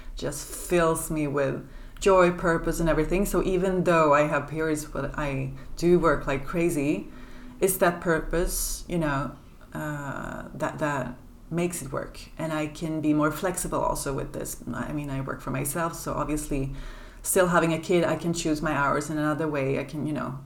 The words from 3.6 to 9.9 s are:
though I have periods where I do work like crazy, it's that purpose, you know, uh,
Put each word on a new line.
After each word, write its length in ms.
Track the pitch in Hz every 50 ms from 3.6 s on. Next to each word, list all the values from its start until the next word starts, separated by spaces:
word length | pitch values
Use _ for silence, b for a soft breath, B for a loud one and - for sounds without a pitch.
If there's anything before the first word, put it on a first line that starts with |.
| 185 190 185 180 170
though 280 | 180 170 165 156 151 143
I 100 | 147 151
have 220 | 156 156 143 139 -
periods 440 | 147 160 160 160 156 151 - - -
where 180 | 139 135 135 - 151
I 340 | 151 143 139 135 135 135 135 B B B - -
do 200 | 165 175 180 175
work 280 | 165 156 143 139 -
like 180 | 151 139 139 139
crazy, 640 | - - 170 170 170 147 147 139 143 170 202 - B B B B B B B B B B B
it's 160 | 180 196 190
that 240 | - 196 170 175 -
purpose, 840 | - 180 165 156 - - - 165 185 180 - - - - - - - -
you 100 | 180 170
know, 320 | 156 147 139 135 - 120 - - - - - - - - -
uh, 720 | 156 156 151